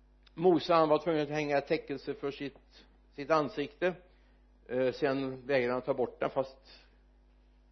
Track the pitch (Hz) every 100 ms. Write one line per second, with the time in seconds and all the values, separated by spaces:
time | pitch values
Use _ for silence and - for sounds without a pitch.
0 | _ _ _ - 175 165 - 170 156 151
1 | 165 160 147 151 147 143 135 160 - 139
2 | - 135 139 139 143 - _ - - _
3 | _ - 143 160 143 - 143 - 175 175
4 | - _ _ _ _ _ - 127 131 123
5 | 143 135 135 131 127 139 120 127 127 131
6 | 117 - 139 139 135 - - - - _
7 | _ _ _ _ _ _ _